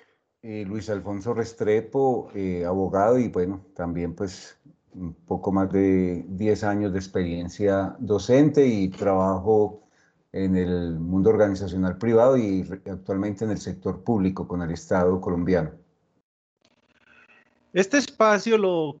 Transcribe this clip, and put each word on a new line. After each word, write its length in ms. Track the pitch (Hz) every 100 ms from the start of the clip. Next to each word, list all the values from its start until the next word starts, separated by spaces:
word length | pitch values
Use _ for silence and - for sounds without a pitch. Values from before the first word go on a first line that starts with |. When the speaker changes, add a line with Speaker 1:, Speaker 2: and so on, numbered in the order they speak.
| _ _ _ _
Speaker 1:
Eh, 220 | 113 107 98
Luis 240 | 107 104
Alfonso 420 | 101 95 101 101
Restrepo, 1000 | 113 - - 107 107 113 139 135 120 -
eh, 300 | 104 95 87
abogado 560 | 85 95 92 95 104 127
y, 80 | 110
bueno, 360 | 90 90 98 - -
también, 400 | 87 82 85 82
pues, 420 | 98 - - - - _ _
un 220 | 95 87
poco 380 | - - 95 101
más 180 | 95 95
de 540 | 98 98 95 90 87 87
diez 380 | 92 107 101
años 280 | 104 101 104
de 60 | 95
experiencia 960 | 95 104 87 85 85 - 101 98 92 -
docente 680 | 98 101 - 127 151 147 135
y 220 | 107 95
trabajo 920 | 92 101 95 95 95 98 107 104 - _ _ _ _ _
en 240 | 95 95 92
el 420 | 90 90 85 82
mundo 320 | 82 95 98
organizacional 680 | 107 104 98 95 92 92 87
privado 380 | 113 113 123 135
y 280 | 107 95
re-, 180 | 85 92 -
actualmente 540 | 92 - 95 104 101
en 80 | 110
el 60 | 95
sector 440 | - 87 98 92
público 460 | - 110 95 95 85
con 120 | 90
el 120 | 82
Estado 480 | 85 - 95 90 92
colombiano. 500 | 95 87 87 90 78 - _ _ _ _ _ _ _ _ _ _ _ _ _ _ _ _ _ _ _
Speaker 2:
Este 240 | 175 190 285
espacio 600 | - - 220 208 226 220
lo 380 | 190 175 151 143